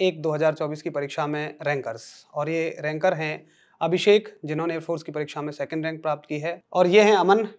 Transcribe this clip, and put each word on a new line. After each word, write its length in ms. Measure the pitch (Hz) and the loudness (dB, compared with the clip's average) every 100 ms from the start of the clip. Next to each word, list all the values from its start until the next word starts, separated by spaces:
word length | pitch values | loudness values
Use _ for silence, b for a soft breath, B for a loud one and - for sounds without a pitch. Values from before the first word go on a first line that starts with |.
एक 220 | 185 156 | -2 0
दो 80 | 156 | -2
हज़ार 240 | 151 156 | 0 0
चौबीस 280 | 151 151 151 | 0 -4 -6
की 80 | 165 | -8
परीक्षा 360 | 151 143 151 147 | -6 -6 -4 -4
में 300 | 151 151 151 | -4 -6 -6
रैंकर्स, 640 | 143 147 127 113 - - _ | -4 -4 -4 -10 -14 -20 _
और 140 | 147 147 | -6 -4
ये 280 | 165 160 - | -2 -4 -4
रैंकर 340 | 151 156 185 | -6 -2 0
हैं 320 | 165 156 156 b b b b | 0 -2 -6 b b b b
अभिषेक, 580 | 165 175 202 208 214 - | 0 2 6 4 4 -8
जिन्होंने 300 | 147 151 170 | -6 -4 -2
एयरफोर्स 280 | 160 160 165 | -4 -4 -6
की 100 | 156 | -6
परीक्षा 300 | 151 151 151 | -8 -8 -6
में 100 | 147 | -8
सेकंड 340 | 147 135 160 160 | -8 -6 -6 -6
रैंक 160 | 160 | -4
प्राप्त 260 | 156 147 - | -4 -4 -6
की 100 | 151 | -6
है, 240 | 156 170 _ | -6 -8 _
और 140 | - 180 | 2 6
ये 160 | 202 | 8
हैं 140 | 208 202 | 8 6
अमन 320 | 175 208 214 | 6 4 2